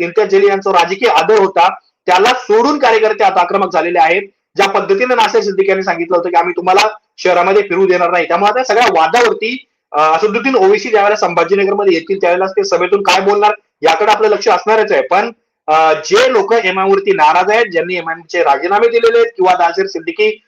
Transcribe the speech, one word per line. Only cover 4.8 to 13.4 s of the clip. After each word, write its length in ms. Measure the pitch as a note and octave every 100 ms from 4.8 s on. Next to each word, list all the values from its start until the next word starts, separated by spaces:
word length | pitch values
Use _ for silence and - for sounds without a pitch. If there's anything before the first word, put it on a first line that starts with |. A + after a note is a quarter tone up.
| F#3+ G3 B3+
नासेर 280 | A#3+ G#3 A3+
सिद्दीकी 260 | G3+ F#3+ F#3+
यांनी 160 | F#3+
सांगितलं 320 | F#3+ E3+ E3+ F3+
होतं 120 | F3
की 80 | E3+
आम्ही 180 | E3+ F3
तुम्हाला 320 | F3+ F#3+ G#3+ - _ -
शहरामध्ये 460 | F#3 F3 F3+ G3+
फिरू 240 | G3 E3+ F#3
देणार 240 | F3+ F3
नाही, 180 | F3 E3
त्यामुळे 240 | G#3 G3+
आता 120 | A3+
सगळ्या 220 | B3+ - F#4+
वादावरती, 760 | E4+ C4 A#3+ A#3 - A3 B3+ - _ _
अ, 80 | D3
असदुद्दीन 540 | D#3 D#3+ G#3+ G#3+ C4+
ओवेसी 340 | B3 F#3+ G#3+ A#3+
ज्यावेळेला 280 | G#3+ G3+ G#3+
संभाजीनगरमध्ये 800 | F3+ E3+ E3+ G3 G3 G3+ G3
येतील 220 | E3 D#3+ F#3+
त्यावेळेला 300 | F3 F3+ F#3+
ते 180 | F#3+
सभेतून 380 | F#3+ F3 F3 -
काय 180 | - F#4+
बोलणार 320 | G4 G#4